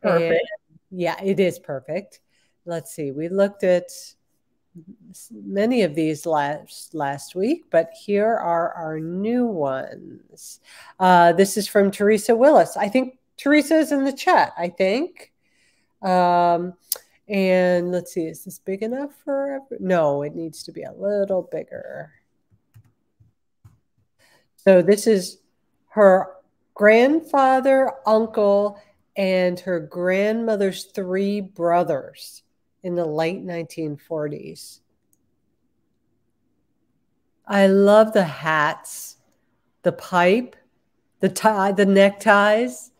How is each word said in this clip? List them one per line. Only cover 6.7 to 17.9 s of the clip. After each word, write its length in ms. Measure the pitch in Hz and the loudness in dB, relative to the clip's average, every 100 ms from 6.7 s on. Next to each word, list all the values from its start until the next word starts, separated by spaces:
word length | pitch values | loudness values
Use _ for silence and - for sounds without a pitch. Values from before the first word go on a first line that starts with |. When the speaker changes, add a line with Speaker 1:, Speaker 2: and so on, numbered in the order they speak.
| - - | -20 -14
Speaker 1:
last 420 | 160 143 143 - 175 | -6 -6 -6 -10 -6
week, 300 | 208 339 _ | -4 -4 _
but 200 | 165 165 | -2 -2
here 400 | - - 202 214 233 | -8 -4 -2 0 -2
are 380 | 175 170 170 | -2 -2 -2
our 260 | - 160 156 | -6 -8 -8
new 460 | 160 180 208 240 240 | -8 -6 -4 -2 -2
ones. 1120 | 190 139 131 - - - - _ - - - _ - - _ | -2 -4 -4 -8 -14 -20 -20 _ -20 -20 -20 _ -20 -20 _
Uh, 320 | 185 180 170 | 6 8 6
this 240 | 170 196 220 | 6 2 0
is 100 | 202 | -2
from 220 | 214 196 | 2 0
Teresa 460 | 196 208 214 208 233 | 0 0 0 2 4
Willis. 400 | 269 302 330 - | 6 6 4 0
I 120 | 202 | -2
think 280 | 262 254 - _ _ | -2 -2 -10 _ _
Teresa 380 | 285 302 285 320 | 2 2 4 0
is 140 | 302 | 2
in 120 | 285 | -2
the 100 | 269 | -2
chat, 400 | 277 - 330 160 - | -4 2 2 2 -2
I 100 | 175 | -10
think. 640 | 175 190 220 349 - - _ _ _ _ _ _ _ | -2 -2 -2 -6 -12 -20 _ _ _ _ _ _ _
Um, 720 | 190 180 175 175 175 170 180 180 _ - _ _ _ | -2 2 2 2 2 0 -2 -12 _ -12 _ _ _
and 640 | 208 190 185 180 180 175 | -2 0 2 2 0 -2